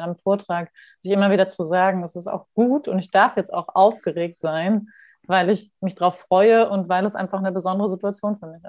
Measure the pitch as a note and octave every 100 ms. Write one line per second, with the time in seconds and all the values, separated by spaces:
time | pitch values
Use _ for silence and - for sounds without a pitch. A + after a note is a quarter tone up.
0 | E3+ F3 - G3+ G3+ F3 E3+ _ - _
1 | F#3 G3 G3+ F#3+ F#3 - D#3+ F3+ F#3 F#3
2 | E3+ F3 F3 F#3 - - A#3+ C#4+ C#4+ F#3+
3 | F3 F#3+ G3 - F#3 F3 E3+ - G3+ -
4 | - D#3+ E3+ E3+ D#3+ D#3 F3+ G#3+ G#3 _
5 | _ _ - F#3 F3+ G3+ - _ F#3+ F#3
6 | F3+ F3+ - F#3 G#3+ A3+ A3+ G3 F3 F3+
7 | G3+ - F#3 G3 F#3+ F#3 F#3 F#3+ G3+ F#3
8 | G3+ G3 G#3 G#3 D#3+ E3